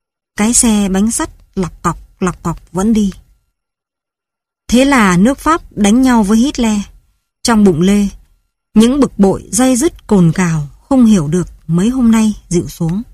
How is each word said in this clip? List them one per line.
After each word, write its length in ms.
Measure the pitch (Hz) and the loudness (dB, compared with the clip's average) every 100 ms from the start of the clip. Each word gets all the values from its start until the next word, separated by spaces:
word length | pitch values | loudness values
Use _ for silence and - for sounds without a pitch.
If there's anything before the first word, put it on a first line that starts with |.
| _ _ _ - | _ _ _ -4
cái 180 | 220 | -2
xe 340 | 240 233 208 196 | 0 0 0 0
bánh 220 | 190 220 | -2 -2
sắt 200 | - 320 - _ | -4 -8 -12 _
lọc 280 | 196 165 - | -8 -8 -6
cọc, 400 | 175 160 - _ | -8 -8 -14 _
lọc 200 | 185 - | -6 -6
cọc 300 | 170 160 - | -8 -10 -10
vẫn 200 | 175 214 | -4 -2
đi. 180 | 220 196 - _ _ _ _ _ _ _ _ _ _ _ _ _ _ - | 0 -2 -6 _ _ _ _ _ _ _ _ _ _ _ _ _ _ -2
Thế 160 | 240 | 0
là 320 | 277 262 196 175 | 2 2 2 2
nước 220 | 226 277 | 0 0
Pháp 240 | 302 339 - | -4 -4 -6
đánh 300 | - 202 240 | -2 0 2
nhau 200 | 262 233 | 2 2
với 160 | 196 220 | 2 0
Hitler. 420 | 277 277 226 208 190 _ _ _ _ _ | 0 -2 -2 -4 -6 _ _ _ _ _
Trong 220 | 240 220 | -2 2
bụng 160 | 196 151 | 2 2
Lê, 280 | 185 208 202 - _ _ _ _ _ | 0 0 -2 -6 _ _ _ _ _
những 260 | 214 233 285 | 2 2 2
bực 180 | 233 - | 0 2
bội 300 | 196 170 - | 0 0 -4
day 240 | 202 254 240 | -2 0 0
dứt 300 | 330 - - | -2 -4 -2
cồn 260 | 202 165 | 2 2
cào 340 | 175 180 160 147 - _ | 0 -2 -4 -6 -14 _
không 160 | 269 | 2
hiểu 240 | 226 202 147 | 4 2 0
được 200 | 180 - - - | -4 -6 -10 -4
mấy 220 | 170 214 | -2 -2
hôm 220 | 262 226 | 0 0
nay 240 | 226 220 208 - | 2 0 -4 -6
dịu 200 | 175 101 | -4 -4
xuống. 340 | - 165 196 - | -6 -6 -6 -10